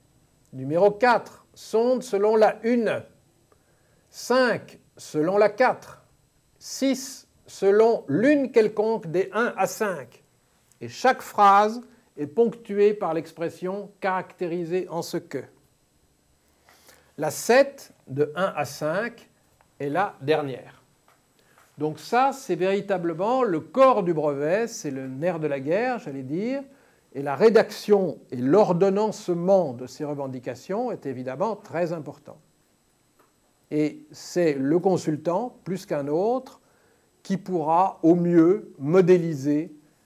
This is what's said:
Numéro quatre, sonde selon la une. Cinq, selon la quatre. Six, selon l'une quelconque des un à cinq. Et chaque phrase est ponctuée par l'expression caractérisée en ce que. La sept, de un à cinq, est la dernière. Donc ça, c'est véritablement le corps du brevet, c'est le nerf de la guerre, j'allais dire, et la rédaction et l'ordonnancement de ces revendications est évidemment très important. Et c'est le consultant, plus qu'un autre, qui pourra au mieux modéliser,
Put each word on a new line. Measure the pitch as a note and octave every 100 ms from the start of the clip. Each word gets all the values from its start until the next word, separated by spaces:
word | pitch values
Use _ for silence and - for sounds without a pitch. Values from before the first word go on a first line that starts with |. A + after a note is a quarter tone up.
| _ _ _ _ _
Numéro | C3 C3+ E3 G3+
quatre, | G#3 B3 A3+ - - _
sonde | - - A3 A#3+ B3+
selon | - G3 G#3+ A3+
la | G3+ -
une. | A3+ A#3+ G3+ B2 - _ _ _ _ _ _ _ _ _ _
Cinq, | - - B3 B3+ D#3+ - - _ -
selon | - D3+ D#3+ G3+
la | G#3
quatre. | G#3 B3 E3+ - - _ _ _ _ _ _
Six, | - - C4+ B3 - - _ _ -
selon | - G3 G#3 A3+ G#3 -
l'une | C#3+ B3+ D4 C4
quelconque | A#3 G#3+ G#3+ A3 A3 E3
des | E3 F#3+
un | G3+ A#3+ -
à | F#3
cinq. | - G#3+ E3 B2 - _ _ _ _ _ _
Et | A#2
chaque | - B3+ C4
phrase | - - G3+ G3 G#3+ A#3+ - _ _ -
est | D3
ponctuée | A3+ A#3 - - G3+ G#3
par | G#3 F3
l'expression | D#3+ D#3 - E3 - F3+ G3+ F#3+ _
caractérisée | G3 F#3 F3+ - F3 F3 D#3+ F#3 -
en | E3
ce | - E3+
que. | - C3 A2+ _ _ _ _ _ _ _ _ _ _ _ _ _ _ _ _ -
La | D3+
sept, | C#3+ - B3 C4+ - - _ -
de | C3+ D3 F3
un | F#3+ -
à | C#3+
cinq, | - D3+ F3+ A#3+ A#3 _ _ _ _ _ _
est | C#3
la | D#3+ G3 -
dernière. | C#3+ D3+ C#3+ A#2+ - - _ _ _ _ _ _ _ _ _ -
Donc | D3+ D3+
ça, | - A#3+ C4+
c'est | C4 - E3+
véritablement | F#3+ G3 G3+ F3+ E3+ D#3+ G#3 C4
le | A#3+ D#3+
corps | - B3+ C4+ G#3+
du | F3
brevet, | D#3 D3+ C#3 D3 G3+ A#3
c'est | - D3+
le | C3+ C3+
nerf | C3 F3 F#3
de | D3+
la | C#3
guerre, | C3+ F#3+ B3+ A#3+
j'allais | D#3 C#3
dire, | C3 D#3+ A3+ C#4 C#4 _ _ _ _
et | C3+
la | C#3+ C3+
rédaction | A3 G#3+ G3+ - - G3+ F3+ - -
et | B2+
l'ordonnancement | C3 F#3+ G3 E3+ G3 G3 A3 - - E3+ F3+ G3 D#3
de | A#2 B2+
ces | - D3
revendications | C#3+ C#3 B2+ C3 A#2+ - G3+ B3
est | D#3+ C#3
évidemment | B2+ B2+ C3+ G#3+ G#3
très | - D3+ E3+
important. | E3+ C3+ - - G#2+ _ _ _ _ _ _ _ _ _ _ _ _ _
Et | D3+ D3+ - -
c'est | - - F3+ E3+
le | C#3 C3+ F3
consultant, | F#3+ E3 D#3+ D3 F3 F3+ B3 - -
plus | F3+ -
qu'un | D3+ C#3
autre, | D#3 G#3 B3+ B3+ - _ _ _ _ _ _
qui | - F#3+
pourra | - F3+ D3+ E3+ F#3+ -
au | E3 F3
mieux | F3 E3+ E3 G#3 - -
modéliser, | C#3 F#3 F3 F3+ E3 D3 C#3 D3 F3 - _ _